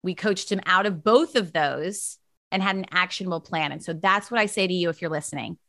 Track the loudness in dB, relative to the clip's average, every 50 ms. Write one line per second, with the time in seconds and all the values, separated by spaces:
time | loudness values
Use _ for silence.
0 | -4 -6 -6 -2 0 0 0 0 -2 -4 -4 -4 0 2 2 4 4 2 -2 0
1 | 2 6 6 6 6 4 0 -2 -2 0 0 0 2 2 0 -2 -4 -6 -6 -6
2 | -8 -10 -10 _ _ _ _ _ _ _ -4 0 0 0 0 -2 -4 -2 0 0
3 | 0 0 -2 -6 -4 -4 -4 -6 -6 -4 -2 -2 -2 -2 -4 -6 -8 -8 -8 0
4 | 2 2 2 2 0 0 0 0 0 2 2 0 0 2 2 0 0 0 -2 -2
5 | -4 -4 -4 -4 -4 -6 -8 -8 -8 -8 -12 -14 _